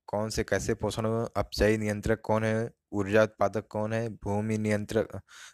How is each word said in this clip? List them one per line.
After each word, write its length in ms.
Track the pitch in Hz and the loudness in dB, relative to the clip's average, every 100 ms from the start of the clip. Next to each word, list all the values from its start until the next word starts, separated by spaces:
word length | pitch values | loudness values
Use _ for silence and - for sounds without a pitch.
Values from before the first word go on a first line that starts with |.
| - | -6
कौन 240 | 104 110 | -4 -2
से 140 | 113 | -2
कैसे 300 | 107 98 117 110 | 0 0 0 -2
पोषण, 300 | 104 113 110 113 117 101 | -2 -2 -2 -2 -2 -4
अपचयी 400 | - - 107 110 | -4 2 4 4
नियंत्रक 420 | 107 104 104 110 | 0 -2 0 -2
कौन 220 | - 110 | 0 0
है, 260 | 110 110 117 _ - | 2 0 -4 _ -6
ऊर्जा 300 | 101 98 107 | -4 4 4
उत्पादक 440 | 107 - 101 107 - | 4 2 0 0 -4
कौन 240 | 107 107 | -4 -2
है, 160 | 113 117 101 | -2 -4 -8
भूमि 420 | 104 101 110 107 | -4 -2 0 0
नियंत्रक, 640 | 107 104 104 110 - 98 - - - | 2 0 0 0 -2 -6 -14 -20 -20